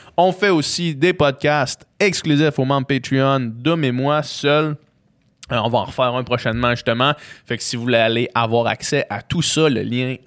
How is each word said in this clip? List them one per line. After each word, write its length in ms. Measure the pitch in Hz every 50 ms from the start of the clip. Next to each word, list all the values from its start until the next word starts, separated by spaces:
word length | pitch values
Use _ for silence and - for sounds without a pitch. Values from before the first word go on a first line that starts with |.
| - - -
On 140 | - 175 185
fait 200 | 180 185 208 202
aussi 440 | 185 156 143 - - - 175 165 151
des 180 | 131 151 185 180
podcasts 720 | 180 147 143 135 - - 147 147 151 131 - - - - _ _ -
exclusifs 580 | 202 202 180 - - 165 147 143 156 151 143 -
aux 60 | 131
membres 200 | 131 139 139 131
Patreon, 640 | - 139 131 123 - 135 135 135 135 139 135 123 113 110
Dom 300 | 117 120 156 170 165 147
et 80 | 127
moi, 320 | 123 127 131 143 147 151 147
seuls. 540 | - - - - 143 147 151 156 156 147 - _ _ _ _ _ _ _ _ _ _ _ _ - - 127
Euh, 60 | 117 107
on 60 | 117
va 120 | 117 113
en 40 | 92
refaire 300 | - - - 127 123 120
un 80 | 127 123
prochainement, 460 | 120 123 117 - 123 110 117 123 120
justement. 420 | 120 117 - 123 117 117 127 143 151 - - - - - _
Fait 140 | - 120 110
que 40 | -
si 140 | - -
vous 60 | 117 117
voulez 160 | 127 117 113
aller 320 | 113 113 113 - 110 - -
avoir 320 | 117 117 110 113 117 117
accès 380 | 110 107 - - - 151 139 - -
à 100 | 101 101
tout 220 | - - - 175 -
ça, 260 | - - 151 160 151
le 140 | 131 101 104
lien 320 | 110 117 123 127 127 127 - -